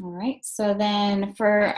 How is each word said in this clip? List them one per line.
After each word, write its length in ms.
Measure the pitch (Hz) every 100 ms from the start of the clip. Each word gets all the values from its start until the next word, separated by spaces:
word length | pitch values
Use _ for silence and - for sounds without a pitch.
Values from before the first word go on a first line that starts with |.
All 80 | 180
right, 320 | 175 240 262
so 300 | - - 208
then 600 | 202 208 208 202 196 202 -
for, 380 | 214 208 202